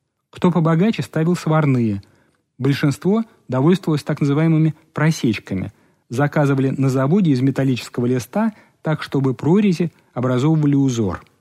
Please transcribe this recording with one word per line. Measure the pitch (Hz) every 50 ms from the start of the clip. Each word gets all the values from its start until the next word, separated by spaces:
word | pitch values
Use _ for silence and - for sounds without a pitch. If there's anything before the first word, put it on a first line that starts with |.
| _ _ _ _ _ _
Кто | - - - 180
побогаче, | 170 180 156 165 165 160 190 226 214 -
ставил | 127 - - 156 160 170 180
сварные. | - - 160 156 156 151 143 131 123 117 107 101 98 - _ _ _ _ _ _ _ _ _ _ -
Большинство | 127 139 139 - 156 143 131 - - 180 208 226 220 - _ _ _ -
довольствовалось | 127 131 135 170 190 - - 175 151 139
так | - - 151 -
называемыми | 156 139 139 151 160 165 160 156 160 156 - - _ _
«просечками». | _ 143 151 160 156 - - 117 104 - - - 98 92 98 101 - _ _ _ _ _ _ _
Заказывали | 120 123 143 143 - 160 143 139 139 135 135 135
на | - - 135 135
заводе | 127 135 135 143 175 214 185 156
из | 135 123
металлического | 131 139 135 143 135 135 127 117 - - - 127 120
листа | 120 127 123 - - - 202 226 220 - - _ _ _ _
так, | - 160 156 -
чтобы | - - - 139 135 135 123
прорези | - - 143 180 214 208 196 165 - 175 156 - _ _ _
образовывали | _ 123 120 127 127 120 135 156 160 156 147 143 143
узор. | 139 139 135 120 113 107 92 76 - - _ _ _